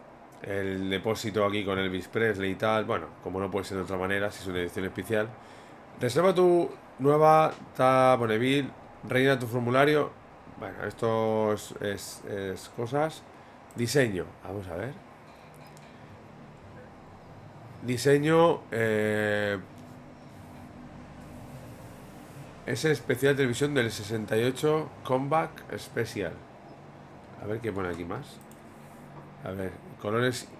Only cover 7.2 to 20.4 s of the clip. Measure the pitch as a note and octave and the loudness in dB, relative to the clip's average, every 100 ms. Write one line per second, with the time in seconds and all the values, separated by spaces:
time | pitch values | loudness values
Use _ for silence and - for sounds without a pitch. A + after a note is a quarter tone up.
7.2 | D#3 D#3 D#3 - - - C3 C3 C3 B2+ | 8 8 6 0 -10 2 6 8 6 6
8.2 | A#2 A2 C3 C#3 B2+ - - - - B2 | 4 2 2 2 -2 -8 -20 -16 -2 2
9.2 | C3+ C3 A#2+ B2 A#2+ C3 D3 D3+ - - | 4 4 0 -2 2 4 6 4 0 -6
10.2 | - - - - G2+ F#2 G#2 - A2+ A2+ | -20 -20 -20 -14 -12 -6 -8 -2 0 2
11.2 | A2 A2 G#2+ G#2 - - G2+ G2 - - | 2 2 2 0 -6 -6 -6 -6 -10 -14
12.2 | A2+ G2+ G2 F2+ - - A#2 C#3+ D#3 - | -8 -6 -6 -6 -10 -8 -4 -2 -2 -4
13.2 | - - - - - - A#2 C#3 A#2+ F#2 | -18 -20 -20 -20 -16 -4 0 2 2 0
14.2 | D#2+ - F#2 G2+ F#2 E2 A#2+ F3 - - | -6 -12 -10 -10 -8 -8 -8 -10 -18 -20
15.2 | - - - - - - - - - - | -20 -20 -20 -20 -20 -20 -20 -20 -20 -20
16.2 | - - - - - - - - - - | -20 -20 -20 -20 -20 -20 -20 -20 -20 -20
17.2 | - - - - - - A#2+ B2 C#3+ C#3+ | -20 -20 -20 -20 -20 -10 -6 0 4 4
18.2 | D3+ E3 E3+ C#3+ - A2+ A2+ G#2+ G#2+ G#2+ | 6 6 6 4 -4 0 2 2 2 2
19.2 | G#2+ G#2 G#2 G2 - - - - - - | 2 0 0 -2 -6 -18 -20 -20 -20 -20
20.2 | - - | -20 -20